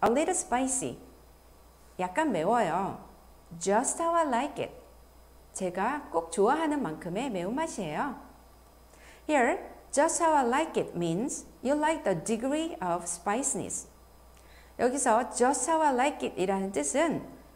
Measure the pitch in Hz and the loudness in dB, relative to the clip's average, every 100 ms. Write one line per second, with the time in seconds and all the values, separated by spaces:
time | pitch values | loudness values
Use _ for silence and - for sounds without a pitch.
0 | 208 240 330 359 - 247 262 - 131 - | 2 2 2 0 0 -2 0 -2 -4 -8
1 | - - - - - - - - - - | -16 -20 -20 -20 -20 -20 -20 -20 -16 -6
2 | 180 226 311 185 165 240 185 170 185 - | -4 0 0 2 2 2 2 0 -2 -6
3 | - - - - - 170 190 208 262 - | -14 -20 -20 -20 -18 -6 0 2 2 0
4 | 339 339 311 233 285 - 123 - - - | 2 2 2 0 -2 -4 -8 -8 -20 -20
5 | - - - - - - 180 180 214 294 | -20 -20 -20 -20 -14 -6 -4 -2 -2 -2
6 | - 165 170 - 202 311 320 294 180 156 | -4 -4 -2 2 4 4 2 0 -2 -4
7 | 175 185 269 190 175 262 320 277 170 160 | -6 -4 -4 -4 -4 -2 -4 -4 -4 -4
8 | 269 - - - - - - - - - | -4 -6 -14 -20 -20 -20 -20 -20 -20 -20
9 | - - - 294 240 370 - - - 262 | -20 -12 0 4 4 2 -4 -18 -4 2
10 | 320 320 330 302 240 262 320 214 - 175 | 2 4 4 4 4 2 0 -2 -2 -2
11 | 170 170 277 - - - 240 294 302 320 | -2 0 -2 -6 -12 -6 -2 0 0 0
12 | 311 175 185 226 262 302 330 - 180 170 | 0 -2 -2 -2 0 -2 -4 -4 -2 -2
13 | 175 - 202 220 277 247 101 - - - | -4 -6 -2 -2 -2 -4 -6 -8 -12 -20
14 | - - - - - - - - 254 269 | -20 -20 -20 -20 -20 -20 -14 -2 0 2
15 | 262 220 254 - 247 277 - 320 311 247 | 2 2 2 2 2 2 2 2 4 4
16 | 285 285 247 - 185 190 196 196 196 262 | 2 0 -4 -2 0 0 -2 -2 0 2
17 | 320 165 - - - | 2 0 -6 -16 -20